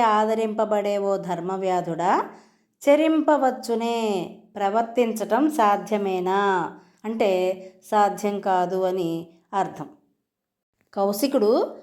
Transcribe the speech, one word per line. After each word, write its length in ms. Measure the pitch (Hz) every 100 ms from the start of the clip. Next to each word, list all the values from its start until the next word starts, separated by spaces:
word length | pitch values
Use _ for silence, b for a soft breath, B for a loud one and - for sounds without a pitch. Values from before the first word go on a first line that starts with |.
| 233
ఆదరింపబడే 920 | 214 220 226 220 214 214 208 202 202
ఓ 240 | 196 190
ధర్మవ్యాధుడా, 1080 | 175 170 175 190 190 180 170 165 175 269 - B B B B _
చెరింపవచ్చునే 1160 | 285 294 320 320 294 294 262 254 233 226 233 233 220 196 - - _
ప్రవర్తించటం 1000 | 208 196 220 233 - 226 214 202 220 302
సాధ్యమేనా 1200 | 302 208 202 180 214 196 185 180 196 202 185 160 B B B
అంటే 300 | 214 226 208 185 185 190 B B
సాధ్యం 560 | - 214 202 180 208 202
కాదు 420 | 202 185 175 185
అని 460 | 185 185 165 165 170 b _
అర్థం. 340 | 202 185 - 143 - _ _ _ _ _ _ _ _ _
కౌశికుడు 800 | 208 202 208 277 269 208 285 554 B